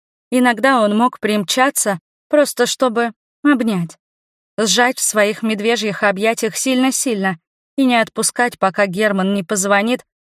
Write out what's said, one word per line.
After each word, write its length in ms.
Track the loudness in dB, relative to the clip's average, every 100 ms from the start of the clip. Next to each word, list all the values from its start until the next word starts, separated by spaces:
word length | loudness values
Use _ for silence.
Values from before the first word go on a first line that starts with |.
| _ _ _
Иногда 500 | 0 2 2 2 4
он 160 | 2 2
мог 220 | 0 0
примчаться, 800 | -2 -2 0 0 0 0 -2 -4 -8 _ _
просто 380 | 2 2 0 -2
чтобы 460 | 0 -2 0 -4 -6 _ _
обнять. 560 | 0 2 0 -2 -4 -10 _ _ _ _ _ -4
Сжать 420 | 0 2 0 0
в 40 |
своих 400 | -2 0 0 0
медвежьих 600 | -4 -2 -2 -2 -4 -2
объятиях 520 | 0 0 -2 -2 -4 -2
сильно-сильно 800 | -2 0 0 0 -2 -2 -2 -6 _ _ _ -2
и 100 | 2
не 100 | 2
отпускать, 600 | 0 -4 -4 -2 -2 0
пока 300 | -2 0 0
Герман 480 | 0 0 0 0
не 80 | -2
позвонит, 640 | -4 -4 0 0 0 -2 -6 _